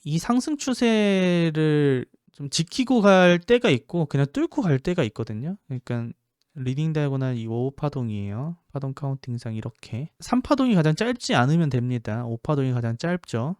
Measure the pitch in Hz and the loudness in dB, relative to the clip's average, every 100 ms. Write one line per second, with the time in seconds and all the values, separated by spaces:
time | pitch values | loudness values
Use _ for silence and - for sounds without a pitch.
0 | 147 165 - 247 320 294 269 247 233 220 | -4 -4 0 0 0 -4 -2 0 2 4
1 | 208 190 180 175 165 156 156 151 143 127 | 4 2 2 2 2 2 2 4 4 2
2 | - _ _ - 143 - 165 - 247 254 | -2 _ _ -12 -6 -4 -4 -2 2 4
3 | 202 185 180 175 - 240 233 123 - 170 | 6 8 8 4 4 2 4 2 0 -4
4 | 156 139 143 277 330 - 190 135 - 180 | 0 0 0 0 -2 0 2 2 0 -2
5 | 113 - 113 107 151 196 - 127 - 120 | -2 -2 -6 -6 -6 -8 -10 -10 -6 -6
6 | 117 - _ _ _ 151 127 135 160 151 | -6 -12 _ _ _ -8 -4 -2 -2 0
7 | 143 135 131 123 113 113 131 - 147 139 | 0 -2 -2 -4 -4 -2 -2 -2 -6 -4
8 | 117 104 101 107 156 175 _ 139 135 135 | -4 -4 -6 -6 -8 -10 _ -8 -8 -6
9 | 139 135 - 120 117 110 - - - 113 | -6 -6 -8 -8 -8 -8 -10 -12 -12 -10
10 | 160 - - 254 - 277 254 185 156 160 | -10 -12 -2 -2 0 0 2 4 2 2
11 | 226 247 - 165 127 165 151 123 123 123 | -2 -4 -2 2 2 2 2 0 -2 -4
12 | 113 110 120 117 - 143 131 123 117 117 | -4 -6 -6 -6 -2 0 0 -2 -2 -4
13 | 165 180 - 117 135 | -4 -4 -4 -4 -4